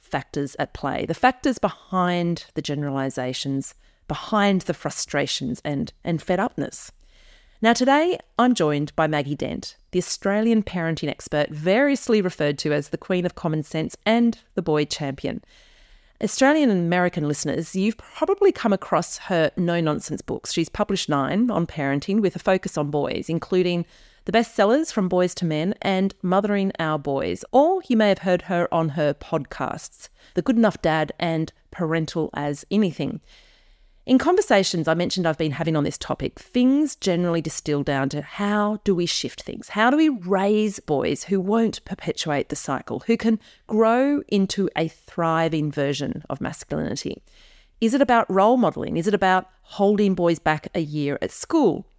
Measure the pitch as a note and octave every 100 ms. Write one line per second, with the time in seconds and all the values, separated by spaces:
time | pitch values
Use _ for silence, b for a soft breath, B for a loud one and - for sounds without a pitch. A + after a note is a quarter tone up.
0 | - C#3 - D3 C#3+ - D3 - C#3 -
1 | - - B3+ B3+ C#4 A#3+ G#3 - - F#3
2 | F3+ F3 E3+ E3+ - - D3+ C#3+ C#3+ C#3
3 | C3+ C3+ B2+ B2+ C#3 C3+ - - _ _
4 | - D3 - G#3+ G3+ F#3+ - E3 D3 -
5 | - C#3+ C#3+ - C#3 D3+ D3+ C#3 C#3 -
6 | - D#3+ - F3+ A#3+ - - - - -
7 | b b b b b b A3 A#3 B3+ C#4+
8 | E4+ - - - B3 A#3+ D#3 D3 D3 -
9 | D#3 D3+ C#3 D3 C#3 D#3 - - _ F3
10 | - - G3 G#3 A3+ A3 - F3+ E3 D#3+
11 | D3 - - D3+ D3 D3+ E3 G#3+ C#4+ C#4
12 | - A3 F3+ - D3 D3 D#3 D3 - -
13 | - F3+ F3 - E3+ D#3 D3 D#3+ D#3+ -
14 | - A3+ A#3 - _ - E3+ D3+ D3 -
15 | C#3+ C3+ - - b b b b b b
16 | b b A3 - C4+ D#4 C4+ F#3+ E3+ F3+
17 | F3+ E3 D3 D3 D3+ C#3 E3 F#3 G#3 -
18 | - - D#4+ G4+ G4+ - A3 G3 - D#3+
19 | E3 - - F3 D#3 - F3 E3+ D#3 D3
20 | - D3 - A#2+ - - D#3+ - G#3 F#3+
21 | - D3 C#3 F#3 A#3+ G3 E3+ - C#3 C#3+
22 | - G#3 F#3+ E3+ - F#3+ - - D3 D3
23 | C#3+ - - D#3+ - F#3 F3+ F3 E3 b
24 | b b - G#3+ A#3 - G3+ C4+ D#4+ -
25 | F#3 F3+ F3+ - E3+ D3+ F3 - - F#3+
26 | G3 - F3+ F#3+ G#3 G3+ F#3+ - D#3+ D3+
27 | C#3 C#3 F2 F2+ - C4 D#4 F#4+ - A3+
28 | G#3+ F#3+ F#3 F3+ - F3 E3+ E3 D#3+ D3
29 | D3 D3 - D#3+ C#3+ - C3+ - - -
30 | - b b - E3 A#3 G#3+ - E3 D#3
31 | D#3 - E3+ D#3+ D#3+ _ _ - D#3+ E3
32 | D#3+ E3+ D3+ C#3 D3 C#3+ - G3+ G3 D3
33 | C#3 - b b b b b b b b
34 | - B3+ D4+ F#4 - G#3 F#3+ E3+ D#3 E3
35 | F3 F#3 E3 D#3 D#3 C#3 E3 D#3 C#3+ -
36 | - - - - - B3 B3+ C#4 D4+ -
37 | F#3+ F3 F3 E3 D#3 - - C#3+ C#3+ C#3
38 | C3+ D3 - - G3+ G#3 G#3 G#3+ - F3
39 | F3 - B2+ - - - - G#3 A#3 D4
40 | D#4 A#3+ F3 F#3+ G3 G#3+ G#3+ G3 - C#3+
41 | - F3 - G3 F#3 A3+ A3+ - - F#3+
42 | - - D#3+ C#3+ - - - C3 - A#2
43 | - A3+ A3+ A3 b b - G#3+ A3 A#3+
44 | C#4 D4 - G3+ G3 - F#3+ - E3 -
45 | - - E3 D#3+ E3 D#3 D3 D3 C#3+ C#3+
46 | C#3 - - C#3 - - - D3 D#3+ -
47 | - - _ b b b b b A3+ B3+
48 | C#4 A#3 - F#3+ G#3 B3+ F#3 - - E3
49 | E3 G3 F#3+ F#3 - _ - - G3 G#3
50 | G3+ F3+ E3+ E3 D#3 D#3 - F3+ D3+ D3+
51 | C#3+ C#3+ - - - E4 A3+ - -